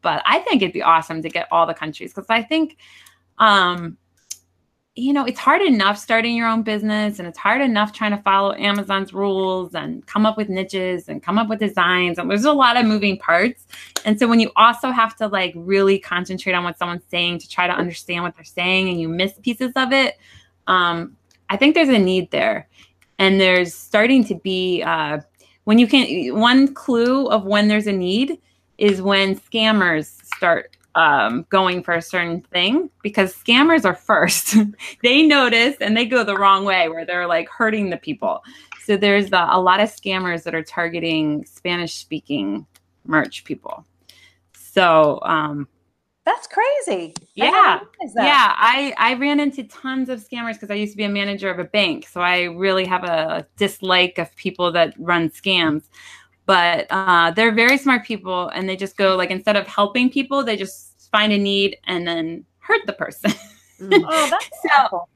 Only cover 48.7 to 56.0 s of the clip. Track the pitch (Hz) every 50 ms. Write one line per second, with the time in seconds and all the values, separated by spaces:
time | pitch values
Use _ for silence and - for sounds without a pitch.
48.7 | 247 269 285 277 - - 226 233 254 247 277 285 294 285 294 285 277 277 240 -
49.7 | - - - 262 262 262 262 254 254 226 208 _ 254 240 233 233 220 214 - 202
50.7 | 208 208 214 208 208 202 214 202 202 202 202 202 202 190 190 196 180 175 175 165
51.7 | - 208 202 175 151 - - - - 180 175 175 180 180 175 175 170 175 190 196
52.7 | 190 190 185 185 185 180 180 175 170 160 156 160 160 170 160 _ _ - 202 196
53.7 | - - - 185 185 180 180 180 180 - 165 - _ - - 185 180 - 180 175
54.7 | 170 175 165 151 - - 156 170 175 170 165 156 - - - 196 190 180 170 160
55.7 | 147 151 _ _ _ -